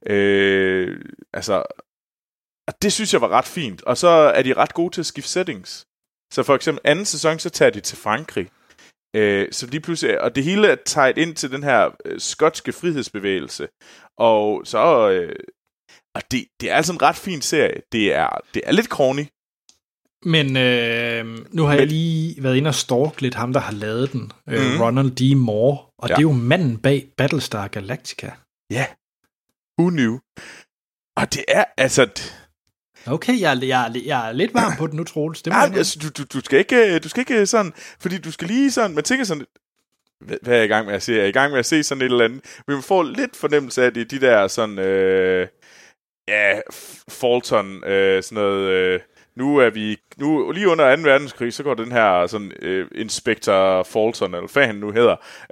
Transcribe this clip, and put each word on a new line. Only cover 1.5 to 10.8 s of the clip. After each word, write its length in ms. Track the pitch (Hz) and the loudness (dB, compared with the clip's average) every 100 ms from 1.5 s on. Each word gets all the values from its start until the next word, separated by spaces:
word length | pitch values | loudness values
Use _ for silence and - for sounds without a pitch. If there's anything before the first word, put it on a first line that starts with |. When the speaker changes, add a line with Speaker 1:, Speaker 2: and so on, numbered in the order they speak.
| 95 - - - _ _ _ _ _ _ _ - | -2 -2 -12 -20 _ _ _ _ _ _ _ -12
Speaker 1:
og 60 | - | -4
det 120 | 208 | -2
synes 200 | - 220 | -2 0
jeg 80 | 180 | 2
var 80 | 113 | 4
ret 160 | 107 - | 2 0
fint. 380 | - 135 92 | -6 -8 -6
Og 140 | - 123 | -4 2
så 100 | 175 | 6
er 320 | 165 147 107 | 6 6 6
de 100 | 127 | 2
ret 200 | 127 147 | 2 0
gode 200 | - 170 | 0 -4
til 80 | - | -4
at 40 | 160 | -10
skifte 240 | - - | -10 -6
settings. 560 | 175 180 110 92 - - _ _ _ _ | -6 -4 -8 -14 -20 -20 _ _ _ _
Så 100 | - | -4
for 120 | 127 135 | 2 2
eksempel 260 | - 147 | 0 -2
anden 220 | - 156 208 | 0 0 -2
sæson, 340 | 151 160 160 | -2 -2 -2
så 100 | 180 | -4
tager 220 | - 143 | 2 2
de 80 | 104 | 2
til 180 | - - | -8 -8
Frankrig. 520 | 107 110 156 - 90 _ _ _ - _ _ 107 | -4 -4 -4 -8 -8 _ _ _ -20 _ _ 0
Øh, 320 | 104 98 98 | 0 0 -2
så 160 | - 123 | -6 -8
lige 140 | 147 | -10
pludselig, 400 | 156 165 127 101 | -6 -4 -2 0
og 140 | - 139 | -2 -2
det 80 | |
hele 240 | 139 196 208 | 0 2 2
er 80 | |
tied 420 | 127 | 0